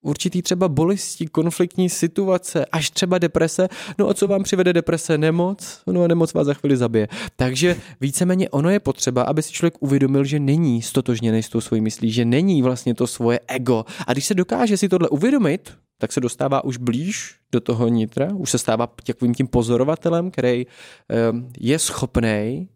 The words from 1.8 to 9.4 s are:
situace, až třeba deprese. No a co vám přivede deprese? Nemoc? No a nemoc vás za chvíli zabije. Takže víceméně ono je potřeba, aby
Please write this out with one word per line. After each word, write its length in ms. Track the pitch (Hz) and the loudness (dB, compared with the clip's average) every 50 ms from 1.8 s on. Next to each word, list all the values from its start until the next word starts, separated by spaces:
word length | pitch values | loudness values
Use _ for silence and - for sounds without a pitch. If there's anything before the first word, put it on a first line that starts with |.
| 185 180 | 0 0
situace, 760 | - - - 170 - - 196 190 185 175 - - - 165 135 - | 0 -2 -2 -2 0 -2 0 2 0 0 -2 -4 -4 -4 -2 -2
až 180 | - 160 143 - | -2 -2 -2 -2
třeba 280 | _ - 196 180 185 180 | _ -2 0 2 2 2
deprese. 500 | 170 165 - 165 160 165 - - 185 185 - - - - 165 - | 2 0 2 0 0 0 2 0 0 0 -2 -10 -12 -10 -2 0
No 100 | 202 - | 0 0
a 60 | 196 | 2
co 140 | - 202 190 | 0 2 2
vám 140 | 202 190 | 2 0
přivede 300 | 196 - - 180 180 180 | 0 0 0 2 4 4
deprese? 460 | 175 170 165 - 165 160 - - 160 151 | 4 2 2 0 -2 -2 0 0 0 2
Nemoc? 600 | 151 160 165 170 175 185 202 - - - - - _ | 2 2 2 2 0 0 -2 -6 -10 -18 -18 -10 _
No 160 | 185 185 175 | -2 2 2
a 40 | 175 | 4
nemoc 280 | 170 170 170 165 156 - | 4 4 4 2 2 2
vás 120 | 170 147 | 0 0
za 80 | 143 143 | 0 0
chvíli 220 | - - 147 139 | 0 2 2 2
zabije. 320 | 127 123 117 113 110 104 104 - - - 202 _ | 2 2 2 2 2 0 0 -4 -10 -12 -12 _
Takže 400 | - 131 127 131 131 165 175 175 - - - 139 _ | -2 -2 0 0 2 2 0 0 -2 -6 -18 -8 _
víceméně 480 | 131 139 135 - 180 180 185 185 190 - | -4 -4 0 0 2 2 2 2 0 0
ono 200 | - 139 151 175 | 0 0 2 2
je 100 | 196 208 | 2 2
potřeba, 420 | - - 135 - - 131 127 123 | 0 -2 -4 -2 -2 0 0 0
aby 200 | 123 - 147 156 | 0 2 0 -2